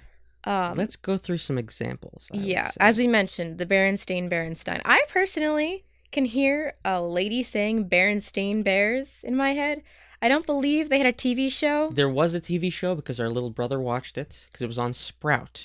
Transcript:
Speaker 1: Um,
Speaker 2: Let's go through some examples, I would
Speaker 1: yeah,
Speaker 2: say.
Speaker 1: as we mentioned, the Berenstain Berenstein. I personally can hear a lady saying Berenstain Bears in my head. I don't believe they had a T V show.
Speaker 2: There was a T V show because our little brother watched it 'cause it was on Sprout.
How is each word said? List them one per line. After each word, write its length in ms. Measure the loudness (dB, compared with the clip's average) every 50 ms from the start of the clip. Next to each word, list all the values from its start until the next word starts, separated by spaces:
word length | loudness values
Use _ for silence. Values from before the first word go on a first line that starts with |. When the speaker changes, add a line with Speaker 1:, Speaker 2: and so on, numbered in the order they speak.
| -20 -20 -20 -20 -20 -20 _ _ -4
Speaker 1:
Um, 320 | -2 0 0 0 0 -2 -2
Speaker 2:
Let's 180 | -2 -4 -4
go 220 | -6 -4 -2 -2 -2
through 200 | -2 -2 -4 -4
some 200 | -2 -2 -2 -2
examples, 720 | -4 -6 -8 -8 -6 -6 -6 -8 -12 -16 -20 -20 -14 -8 -6
I 40 |
would 100 | -4 -2
Speaker 1:
yeah, 220 | -2 -2 -2 -4 -6
Speaker 2:
say. 80 | 0 4
Speaker 1:
as 160 | 4 6 6
we 100 | 6 4
mentioned, 520 | 4 4 4 2 0 -2 -6 -8 -8 -6 -6
the 80 | -2
Berenstain 640 | 2 2 4 4 4 2 0 -2 -4 -4 -4 -2 -2
Berenstein. 500 | -2 -2 -4 -4 -6 -8 -6 -6 -6 -2 2
I 200 | 4 4 4 4 2
personally 760 | 2 0 0 0 0 -2 0 0 2 0 0 -2 -4 -6 -10 _ _ _ _ _
can 140 | -2 0 0
hear 500 | 0 2 2 2 2 2 0 -2 -4 -8 _ -4
a 180 | -2 -2 0 -2
lady 400 | 0 0 0 0 0 0 -2 -2
saying 460 | -2 -2 0 0 2 2 0 2 2
Berenstain 760 | 4 4 4 4 2 0 -2 -4 -4 -2 -2 0 0 0 0
Bears 580 | 2 2 4 4 2 2 -2 -4 -6 -10 -10 -6
in 120 | -4 -2
my 140 | 0 2 0 0
head. 300 | 0 0 -2 -4 -4 -8 -14 -20 -20 -20 -20 -8 -2 2
I 60 | 2
don't 180 | 4 4 2
believe 420 | 2 0 2 2 2 2 2 2 2
they 100 | 2 4
had 80 | 4
a 60 | 2 2
T 220 | 2 0 0 0
V 140 | 0 0 -2
show. 400 | 0 0 0 2 2 2 0 0
Speaker 2:
There 180 | 2 2 2 2
was 260 | 4 2 2 2 2
a 60 | -2
T 160 | -4 -2 -2
V 140 | -2 0 -2
show 240 | -2 -2 -2 -2 -2
because 260 | -2 -4 -6 -4 -4
our 80 | -2 -2
little 220 | -2 -2 -4 -4
brother 280 | -4 -4 -4 -2 -2 -2
watched 380 | -2 -2 -2 -4 -4 -6 -8
it 300 | -8 -8 -8 -12 -18 -20 _ -10
'cause 100 | -6 -6
it 40 | -4
was 100 | -2 -2
on 140 | -2 -2 -2
Sprout. 720 | -6 -10 -12 -12 _ 0 0 0 0 -2 -6 -16 -18